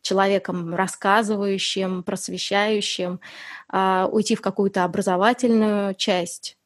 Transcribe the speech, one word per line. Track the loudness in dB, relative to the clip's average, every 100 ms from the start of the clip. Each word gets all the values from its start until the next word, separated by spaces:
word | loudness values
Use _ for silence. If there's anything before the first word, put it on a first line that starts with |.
человеком | 0 2 2 2 -2 -6 -4
рассказывающим, | -2 -2 -2 2 2 2 -2 -2 -2 -2 -2 -2 -2
просвещающим, | -4 -6 -6 -8 0 2 2 0 -2 -4 -4 -6 -12 -18 -16 -18 -4
а, | 0 2 2 2
уйти | 0 0 0
в |
какую-то | 0 0 0 2
образовательную | 0 0 0 4 4 4 2 4 4 2 -2
часть. | -2 0 0 0 -8 -14 _